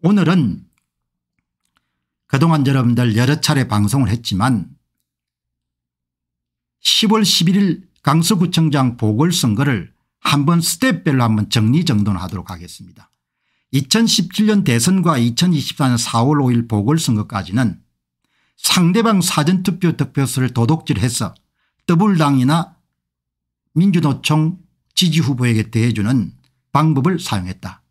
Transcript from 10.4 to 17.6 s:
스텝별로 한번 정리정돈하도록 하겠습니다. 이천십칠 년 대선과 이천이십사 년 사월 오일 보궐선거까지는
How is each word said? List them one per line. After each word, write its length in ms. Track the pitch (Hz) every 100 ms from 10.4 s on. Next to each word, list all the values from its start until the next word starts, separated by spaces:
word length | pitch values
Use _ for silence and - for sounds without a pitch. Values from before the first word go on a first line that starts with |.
| 139 170
스텝별로 640 | 165 - 262 180 - 135
한번 280 | 120 110 101
정리정돈하도록 1000 | - 107 139 165 110 104 95 90 95 82
하겠습니다. 600 | 90 87 - 90 - _ _ _ _ _ _ _
이천십칠 760 | 135 143 214 226 - 170 - 214
년 180 | 208
대선과 540 | 156 117 120 190 175 147
이천이십사 680 | 120 117 175 160 - - 135
년 80 | 120
사월 440 | 117 117 123 151
오일 260 | 131 120 117
보궐선거까지는 1120 | 107 104 156 - 107 104 104 90 101